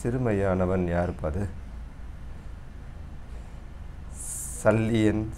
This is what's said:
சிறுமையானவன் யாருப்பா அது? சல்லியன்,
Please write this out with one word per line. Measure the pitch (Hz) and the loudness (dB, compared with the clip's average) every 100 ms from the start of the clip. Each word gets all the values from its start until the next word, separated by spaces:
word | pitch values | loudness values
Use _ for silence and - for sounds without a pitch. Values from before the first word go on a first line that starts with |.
சிறுமையானவன் | 123 127 123 101 98 92 90 92 87 | 0 2 4 4 4 4 4 4 4
யாருப்பா | 85 87 - | 4 2 0
அது? | 80 80 98 - - - - - - - - - - - - - - - - - - - - - - - - - - - - - - - | -2 0 -2 -4 -10 -10 -10 -10 -10 -10 -10 -10 -10 -10 -12 -12 -12 -10 -10 -10 -10 -10 -10 -10 -12 -12 -10 -10 -10 -10 -8 -8 -8 2
சல்லியன், | 110 110 110 113 107 107 110 | 4 6 6 6 6 4 0